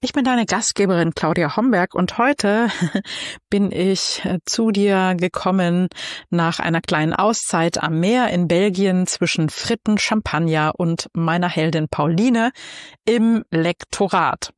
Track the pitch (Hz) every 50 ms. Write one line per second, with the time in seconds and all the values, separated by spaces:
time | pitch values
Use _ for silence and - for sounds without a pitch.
0 | - 247 - 294 254 262 254 240 220 - 185 196 - - - - 202 185 190 170
1 | 165 165 156 - - 156 160 175 170 147 - - 220 262 233 180 180 - - -
2 | 185 180 - - 233 269 285 - - 202 202 220 233 226 - - 180 156 - 196
3 | - - - - - - - - _ _ - 202 202 190 - - 180 190 190 185
4 | - - - - - 170 180 175 _ - - - 226 226 214 202 202 208 196 190
5 | 185 185 185 175 180 185 - - - 190 185 190 180 170 175 180 185 175 - -
6 | - - - - - _ - 170 165 165 165 - - 165 165 165 165 - 175 151
7 | 151 160 - - 190 214 233 - - - - 175 165 170 - - - 156 160 160
8 | 170 190 233 254 247 220 - 180 180 160 170 175 196 208 185 185 196 196 185 185
9 | 185 180 - - 180 165 - - 160 151 - - - - 233 226 _ - 214 202
10 | - - 226 220 - - - 151 165 165 156 156 151 156 - - - 165 165 165
11 | - - _ - 165 165 160 175 175 175 - - 156 165 160 160 156 151 - -
12 | 151 151 170 165 214 262 240 233 226 247 - - - - - - - - - _
13 | _ - 226 240 220 226 226 220 - _ - 165 165 170 175 _ - _ - -
14 | 202 180 - 185 165 139 - - - - -